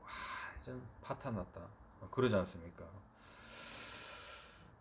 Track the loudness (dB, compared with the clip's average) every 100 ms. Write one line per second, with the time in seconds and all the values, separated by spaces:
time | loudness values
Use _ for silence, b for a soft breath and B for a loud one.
0 | -6 -6 -4 -2 -4 -6 -6 -6 -6 -8
1 | -4 -2 2 2 0 -4 -10 -12 -16 -12
2 | 0 8 10 10 8 2 -8 -10 -10 -10
3 | -14 -18 B B B B B B B B
4 | B B B B B B B -18